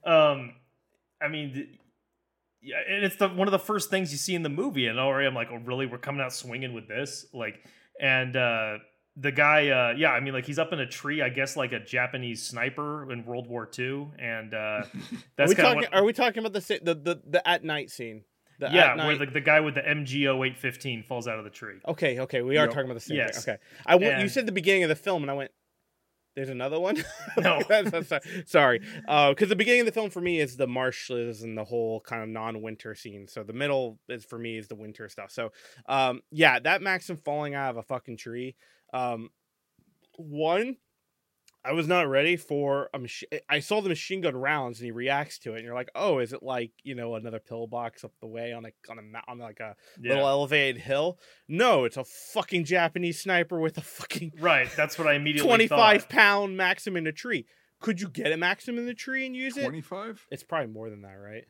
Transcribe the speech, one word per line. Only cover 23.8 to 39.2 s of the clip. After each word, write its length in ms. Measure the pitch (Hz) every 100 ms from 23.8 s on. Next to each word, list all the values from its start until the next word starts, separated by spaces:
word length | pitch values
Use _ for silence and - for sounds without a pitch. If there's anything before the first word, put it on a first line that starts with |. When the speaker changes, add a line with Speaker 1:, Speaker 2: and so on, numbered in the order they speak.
| -
Speaker 3:
I 80 |
want, 220 | 175 151 135
you 60 |
Speaker 1:
And 80 | 196
Speaker 3:
said 160 | 269 226
the 60 |
beginning 300 | 190 165 196
of 60 | 170
the 80 | 156
film, 260 | 202 180
and 80 | 143
I 40 |
went, 160 | 139 135 _ _ _ _ _ _ _ _ -
"There's 120 | 135
another 300 | 127 131 156
one?" 160 | 185 302 - -
<laughs> 180 | - -
Speaker 1:
No. 200 | 180 156 -
Speaker 3:
That's, 400 | 214 202 165 -
that's, 180 | 151 - 180 160
sorry, 300 | 165 139 117 101 - -
uh, 240 | 147 143
'cause 140 | 135 208
the 60 | 190
beginning 240 | 220 247
of 40 | 233
the 60 |
film 180 | 226 214
for 100 | 185
me 180 | 175 165
is 160 | 143 123
the 100 | 131
marshes 720 | 127 131 - - 123 117 107
and 140 | 113 110
the 60 |
whole 360 | 107 120 113 110
kind 220 | - 117
of 60 | 110
non-winter 680 | 113 113 110 110 110 113 101
scene. 300 | 113 101 98
So 140 | -
the 80 | 104
middle 460 | 113 143 139 123 110 -
is, 160 | 120
for 140 | 110 117
me, 180 | 117 110
is 80 | 104
the 60 | 107
winter 320 | 107 104 107
stuff. 220 | - 98
So, 180 | - 113 _ - - -
um, 340 | 135 131 127 _
yeah, 280 | 156 160 127
that 220 | 139 190
Maxim 340 | 196 185 - 165
falling 380 | - 147 147
out 160 | 143 135
of 60 | 117
a 60 |
fucking 340 | - 127 - 113
tree. 380 | - 117 127 - _ _ _
Um, 380 | 127 123 117